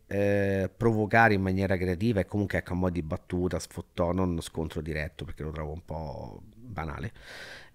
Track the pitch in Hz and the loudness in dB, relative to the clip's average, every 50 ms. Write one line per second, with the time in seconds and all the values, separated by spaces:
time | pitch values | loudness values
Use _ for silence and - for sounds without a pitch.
0 | _ - - 98 101 101 101 101 98 98 98 98 95 95 - - 117 117 113 107 | _ -4 0 2 4 4 4 4 2 2 2 2 0 -2 -2 0 2 2 4 2
1 | 107 98 113 113 117 113 107 98 95 95 92 95 98 95 98 87 90 90 90 80 | 2 4 6 8 8 8 6 6 4 2 2 2 2 2 2 2 2 0 0 2
2 | 107 117 113 98 87 - - 104 101 92 - 87 - - 90 90 92 92 85 90 | 2 2 2 2 2 2 0 0 0 0 0 -2 -2 -2 0 0 0 0 0 -2
3 | 80 78 90 - - - 92 90 90 90 87 80 - - - 95 - _ _ - | -2 -4 -4 -6 -4 -4 -2 0 0 0 -2 -4 -6 -8 -10 -12 -12 _ _ 0
4 | 87 85 87 95 92 90 85 82 80 - - - 80 85 - 85 78 82 76 76 | 0 2 2 2 2 2 0 -2 -4 -6 -6 -6 -6 -4 -4 -6 -6 -4 -4 -4
5 | 76 76 - - 73 - 82 - 71 78 78 78 78 76 78 90 - - 78 80 | -4 -6 -8 -10 -10 -10 -8 -8 -8 -6 -6 -6 -6 -8 -8 -10 -10 -10 -8 -8
6 | 80 76 69 71 71 62 - - - - - 110 120 127 104 78 78 78 73 69 | -8 -8 -10 -10 -12 -12 -14 -16 -18 -20 -20 -18 -16 -12 -8 -8 -6 -6 -6 -8
7 | 76 117 - - - - - - - - - - - - | -8 -10 -10 -14 -18 -18 -16 -16 -16 -16 -16 -18 -20 -20